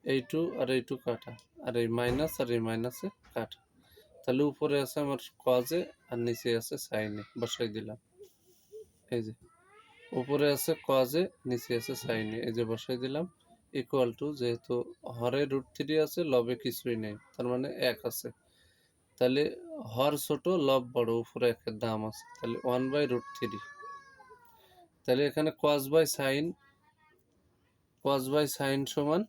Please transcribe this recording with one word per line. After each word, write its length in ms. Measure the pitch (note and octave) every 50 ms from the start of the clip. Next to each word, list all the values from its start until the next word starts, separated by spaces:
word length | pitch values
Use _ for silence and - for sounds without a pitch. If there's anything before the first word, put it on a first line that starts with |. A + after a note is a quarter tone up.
| _
এই 160 | - C3+ C3+ B2+ -
টু 100 | - D#3+ E3 F3+ - B2
আর 80 | C3 B2 C3
এই 60 | C3 B2 -
টু 60 | C#3 C3 -
কাটা, 280 | - A#2 A2+ - - A#2 - - _ _ - -
আর 80 | B2+ A#2 A#2+ A#2
এই 60 | A2+ A2+ A#2+
মাইনাস 340 | A#2+ B2 B2 C3+ D3+ D#3+ - -
আর 80 | C#3+ A#2+ A#2+
এই 40 | A#2 A2+ A2+
মাইনাসে 380 | A2+ A2+ A2+ B2 - - - G3 - _ _ - -
কাটা। 240 | - A2+ - - _ _ _ _ _ _ _ - - - _ _ - -
তাহলে 200 | - B2+ C3 D3 D3 C3+
উপরে 240 | _ D3+ D3 C#3+ C#3+ C#3
আছে 120 | B2+ - D#3 D3
আমার 160 | C#3 C#3 C3 - - _ _ -
কজে 360 | B2+ B2+ B2 B2 C3 D#3+ F3 - - - _ _ _
আর 80 | B2+ A#2+ A#2+
নিচে 220 | A#2+ A#2 A#2 - B2 A#2 A2+
আছে 140 | A2+ - - C#3 -
সাইনে, 360 | - - A2 A2 G#2+ G#2 G#2+ G#2 - _ A#2+
বসাই 280 | A#2 A#2 - - B2 A2 G#2
দিলাম। 220 | A2 G#2+ G#2+ G#2+ A2 _ _ _ F4+ G4+ F#4+ _ _ _ _ F4+ _ _ _ G4+ A4 G#4+ _ _ _ _ _ B2+
এই 60 | A#2+ A2
যে 100 | A2 A2+ _ - - _ _ _ - - - - - - - - - - C#3
উপরে 260 | B2 C3 C#3+ D3 D3 D3 C#3+
আছে 160 | C3+ - - D#3+ - - -
কজে, 340 | C3+ C3 C3 B2 C#3 E3 F#3 - - _ _
নিচে 260 | B2+ B2 A#2+ - - B2
আছে 160 | A#2 A#2 - C3+ B2 -
সাইনে, 320 | B2 A#2 A2 G#2+ G#2+ A2 A#2 -
এই 60 | - A2+
যে 100 | A#2 A#2+ A2
বসাই 280 | A2+ A2+ - - C3 A#2+ B2+
দিলাম। 220 | C3 C3+ D3 F3 F#3 _ _ _ _ - _ _ _ - C#3+
equal 300 | A#2+ - - C3+ B2+ A#2+ A#2
to, 100 | - C#3 D3 D3+ C#3
যেহেতু 340 | B2 A#2+ A#2 A#2 _ - B2 A#2+ - - - _ - - B2
হরে 260 | A#2 A#2 B2 A#2+ C#3 D3 C#3 C3+
রুট 140 | C#3 C3 - _
থ্রি 200 | - D3 C#3 D3+ D#3 D3+
আছে, 160 | C#3+ - - F3
লবে 300 | D#3 C3 B2 A#2+ A#2 B2+ A#2 -
কিছুই 320 | B2+ A2+ - - B2+ A#2
নেই, 180 | A2 A2 G#2 G#2 G#2 - -
তার 160 | _ - B2 B2 B2
মানে 160 | B2 C3 C#3+ - - - B2+
এক 80 | A#2 - - A#2+
আছে। 180 | A2+ - - B2 - _ _ _ _ _ _ _ _ _ _ _ _ _ _ _ _ -
তাহলে 220 | B2+ B2+ C3 C#3 D3+ - - F4+ F4+ E4+ D#4+ D4+ - A#2 A2
হর 200 | A#2 C3 D3 D3 C#3+ -
ছোট, 180 | - D3+ C#3 _ E3+ F#3+ F3+ D3 C#3
লব 140 | C3+ C3+ B2 B2 B2
বড়, 160 | B2 A#2+ A2+ A2+ A#2 A#2
উপরে 240 | - - B2 B2 A#2+ A2+
একের 200 | - _ - A2 G#2+
দাম 220 | A#2+ A#2 A2 G#2+ G#2+ A2
আছে, 140 | G#2+ - - - -
তাহলে 200 | - - A#2 A#2 - - C3 B2
one 120 | B2+ C3 C3 C3+
by 120 | D3 D3 B2+ B2
root 140 | A#2+ - - -
three। 260 | - A#2+ A2+ - G#2+ - - - - - - - C#5 C#5 - - - C5 B4+ B4+ B4+ - - - - - _ - - - _ _ _ _
তাহলে 200 | - B2+ C3 D3
এখানে 240 | C#3+ - D#3 D#3 D#3 D3+ _ -
cos 200 | D3 D3 C#3+ C3+ C3+ C#3+
by 120 | D#3+ D#3+ D3 -
sin, 320 | - C#3 C3+ C3+ C#3+ D3+ E3+ F3+ _ _ _ _ _ _ _ _ _ _ _ _ _ _ _ _ _ _ _ _ _ _ _ _ _ _ _ _ _ _
cos 200 | C3+ C#3 C3+ B2+ C3 C#3
by 120 | D3+ D3+ C3+ -
sin 260 | - C#3+ C3+ C#3 C#3 C#3 C3 -
সমান 300 | - D3 D3 D#3 F3+ A3